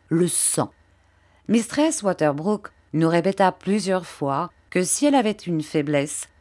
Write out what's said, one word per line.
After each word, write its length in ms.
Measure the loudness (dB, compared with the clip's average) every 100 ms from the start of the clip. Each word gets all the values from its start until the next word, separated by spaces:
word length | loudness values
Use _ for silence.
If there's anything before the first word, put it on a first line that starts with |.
| -2
le 180 | 0 2
sang. 440 | 0 0 0 -4 _ _ _ _ _ _ _ -2
Mistress 560 | 0 0 0 0 0
Waterbrook 640 | -2 0 0 0 -2 -4 -6 _ _
nous 160 | 0 2
répéta 460 | 2 2 2 2
plusieurs 520 | 0 -2 -2 0 -2 -4
fois 460 | -6 -4 -2 -4 _ _
que 140 | -2
si 220 | -2 0 2
elle 100 | 4
avait 160 | 2
une 320 | -2 -2 -4
faiblesse, 640 | -2 -2 0 0 0 -6 -12 _